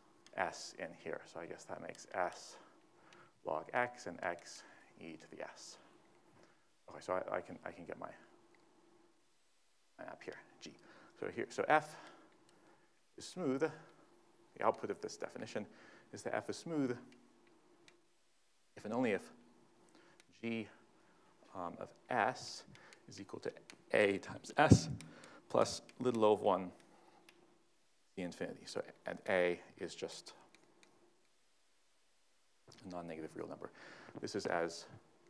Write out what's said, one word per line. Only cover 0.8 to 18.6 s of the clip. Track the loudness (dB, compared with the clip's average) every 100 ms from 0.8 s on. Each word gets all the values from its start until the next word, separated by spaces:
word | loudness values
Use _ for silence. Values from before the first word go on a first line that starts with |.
| -8 -8
here. | -6 -6 -8
So | -10
I | -10
guess | -10
that | -10 -10
makes | -8 -12 -8
s | -2 0 -2 -14 -16 -20 -20 -20 -20 -20 -20 -20 _
log | -2 -2 0
x | 0 0 -2 -10
and | -4
x | -4 -4 -8 -16 -18 -20 -20 -16
e | -14 -14
to | -14 -10
the |
s. | -10 -10 -16 -18 -20 -20 -20 -20 -20 -20 -20 -20 _ _ -18
Okay, | -14
so | 0
I, | 0 2 -2
I |
can, | -4 -8 -10
I |
can | -10
get | -10 -8
my, | -8 -12 -20 -20 -20 -20 -20 -20 -20 -20 -20 _ _ _ _ _ _ _ _ -12
my |
map | -12 -10
here, | -10 -12 -16 -14
G. | -14 -14 -20 -20 -20 -6
So | -4
here, | -2 -2
so | 0 6
F | 6 6 -8 -16 -18 -20 -20 -20 -20 -20 -20 -20 _ _ -16
is |
smooth. | -12 -2 0 4
The | 2 0 -14 -20 -20 -20 -20 -20 -20 2
output | 4 4 0
of | -2
this | -4 -6
definition | -8 -6 -4 -4 -4 -10 -20 -20 -14
is | -8
that | -2
F | -2 0
is | -4
smooth | 0 2 2 0 -6 -20 -20 -20 -20 -20 -20 -20 -20 -20 _ _ _ _ _ _